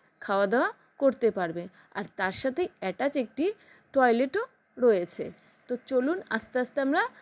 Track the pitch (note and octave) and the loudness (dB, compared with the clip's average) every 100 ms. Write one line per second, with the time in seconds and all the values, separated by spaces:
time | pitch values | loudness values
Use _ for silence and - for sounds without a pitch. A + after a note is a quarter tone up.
0 | _ _ - G3 G3+ A#3+ F#4+ - _ - | _ _ -4 0 2 2 0 -4 _ 0
1 | C#4 - A3 F#3+ E3+ E3 F3+ - _ - | 2 4 0 0 -4 -4 -10 -16 _ -10
2 | - - F#3+ F#3+ C4 C4 F4+ - F#3 F3+ | -10 -4 -4 -2 -2 -2 -4 -4 -8 -2
3 | C#4 C#4+ A3+ - F4+ - - - _ C4+ | -2 -2 -4 -4 -4 -4 -14 -20 _ 2
4 | B3 A#3 C4+ G4+ B4 _ _ - B3 F#3+ | 4 4 2 -2 -6 _ _ 2 4 4
5 | F3 - D#3 - _ _ - B3 - B3+ | 0 -8 -10 -12 _ _ -10 -10 -2 0
6 | C4+ F#4 - A3 - B3+ B3 C#4 C4+ E4+ | 0 -2 -4 -6 -4 -4 -2 -2 0 0
7 | A#4+ - | 0 -6